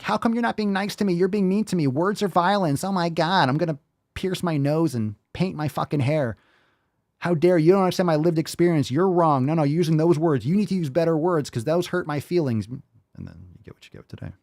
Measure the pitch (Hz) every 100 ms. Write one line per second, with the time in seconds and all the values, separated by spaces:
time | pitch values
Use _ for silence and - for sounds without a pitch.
0 | - 208 233 226 233 - 208 190 202 -
1 | 202 170 190 208 185 196 208 180 143 131
2 | 180 208 202 175 175 208 180 139 190 196
3 | 170 165 160 190 135 127 165 147 _ _
4 | _ - 185 185 175 156 139 156 165 123
5 | 107 107 _ - 185 156 151 - 151 -
6 | 123 156 127 107 _ _ _ _ _ _
7 | _ _ 170 175 175 180 156 196 185 170
8 | 180 151 165 160 151 - 175 165 127 131
9 | 190 175 165 139 131 165 143 156 160 156
10 | 160 156 165 139 104 196 208 190 156 127
11 | 165 160 165 170 131 123 113 165 170 180
12 | 160 147 - 175 147 113 101 127 - _
13 | _ - 90 82 90 - - - - -
14 | - - - -